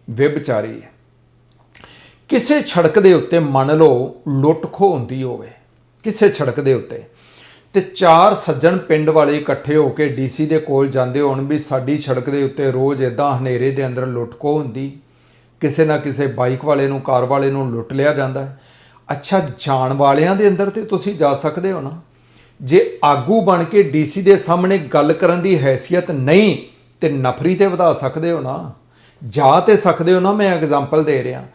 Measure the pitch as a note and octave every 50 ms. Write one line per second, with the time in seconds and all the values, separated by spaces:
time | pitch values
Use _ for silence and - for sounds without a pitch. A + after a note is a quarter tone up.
0 | _ - A#2 A2+ C#3 D3 D3 D3+ D3 C#3 A#2+ G#2+ G#2 A2+ A2+ A2+ - - _ _
1 | _ _ _ _ _ _ _ _ _ _ _ _ _ _ _ - - - - -
2 | - - _ _ _ - - B3 A#3+ - D4 D4 - - - F3 E3+ D#3+ - A3
3 | F#3 F#3+ F3+ D3+ B2 - E3+ E3+ D#3+ C#3+ C3+ C3+ C3+ C#3 D3+ D#3 D#3+ D3+ C3 B2
4 | B2+ C#3 - - - D3+ C#3 C3+ C3+ D3+ D#3+ D#3 - - - - G3 G3 F3 C#3
5 | A#2 - B2+ C3 C3 B2+ A#2+ A2+ G#2 G#2+ - _ _ _ _ _ _ _ _ _
6 | - A3 G#3 - G#3+ G3 - - D3+ C3 A#2 D3 C#3 C3+ C3 A2+ - - A#2 A2+
7 | - - _ _ _ _ _ - - - - _ _ _ - G3 F#3 - - -
8 | F#3+ E3+ D#3+ E3 F#3 G#3+ G#3 - - - D3+ C3 C3+ E3+ F#3 F#3 F3+ - D#3 D#3
9 | D3+ D#3 D#3 D#3 D3 C#3+ D3 D3 D3 - C#3 - - C#3 D3 D#3 D3+ C3+ - -
10 | D3+ C#3+ B2+ A#2+ C3+ B2+ - - D#3 D3+ D#3+ D#3 D#3 - C#3 C3+ C#3 C#3 C3+ C3+
11 | B2+ B2+ B2 C#3+ D3 C#3 C3+ C3 C#3 C#3 D3+ D3 D3 - C#3+ C3 B2+ B2+ D3 D3
12 | D3 C#3 B2+ B2+ A#2+ D3 C#3 C#3+ C#3 C3+ C3+ - C#3 C3+ B2 B2+ C3 C#3 C#3+ C3
13 | C3+ B2+ A#2 B2 C#3+ C#3+ B2+ B2 C3 C3 B2+ A#2+ B2 C3+ C3+ C3+ C3+ B2+ B2 B2+
14 | B2+ C3 B2 A#2+ A#2+ A#2 - - - D3 D3 D#3 D3 B2 A2 C3 C3+ C#3 C#3 -
15 | _ _ _ _ _ _ _ _ _ _ _ - F3 C#3 B2+ D#3 D#3+ D3+ D3+ C#3+
16 | - D3 B2+ B2 C#3+ C3+ A#2 A#2+ B2+ B2+ C3 C3 - D3+ D3 C#3 C#3 C#3 C#3 C3+
17 | C3+ - C3 B2 B2 B2+ C#3 C#3 C3+ C#3 C#3 C#3 C3+ B2+ A#2 A#2 A2+ - - C3+
18 | C#3 D3 D3 C#3 C3+ C3 C3 C#3 C3+ C3+ C3+ - _ _ _ _ _ _ _ _
19 | _ - C#3+ C3+ - - G3 F#3+ E3 C#3 A2+ - - D3 C3+ C3 C3 B2+ C3+ C#3
20 | C#3 C#3 C#3 D3 D#3 F3+ F#3+ G3 G#3+ G3+ F#3+ F3 G3+ G3 G3 A3+ G#3 - G3+ F3+
21 | - G3+ G3+ D#3 D#3 C#3+ C#3 C#3 - D#3 - F3 F3+ G3 F#3+ E3 C3+ C#3 D#3 E3+
22 | - _ _ _ _ _ _ _ _ _ _ - C#3 B2+ D3+ F#3+ A#3 - - -
23 | - D3 C#3+ C#3 B2 D3 A3 A3+ F#3+ F#3 F#3 F3 E3 D#3+ - G3+ G3 D3+ C3 D#3
24 | D3+ D3 - G3 F#3 F#3+ G3 F#3 F#3+ - E3+ F3+ F3+ F#3 G3 F#3+ D#3 B2+ - D3
25 | D3 D3+ D#3+ D#3 F#3+ E3+ E3+ F3+ E3+ G3 F#3 D#3 C3+ C#3 C3 B2 - - E3+ F3+
26 | F3 - E3 C#3 B2+ C3+ D#3+ G3 A3 G3+ D3+ - - - _ _ _ _ _ -
27 | - D#3 C#3+ C3+ C3 B2+ B2+ - C#3 E3+ F#3 E3 G3 G3 F3+ E3+ F3+ E3+ F#3 F3+
28 | C#3+ C3 C3 D#3+ D#3+ E3+ E3+ D#3 C3+ C3 C3+ D3+ - - - _ _ _ _ _
29 | _ _ _ _ - A#2 G2 D3 C#3 C3+ D3 F3 - A3 G#3+ G3 - F#3 D#3+ -
30 | E3 E3+ F#3 F#3 F3+ F#3+ G3+ G#3+ G#3 G3 F3+ E3 D#3 D3 C#3+ C#3+ C3+ C3+ - D#3
31 | D#3 D3+ C#3+ C3 A#2+ B2+ B2+ C3 B2+ - _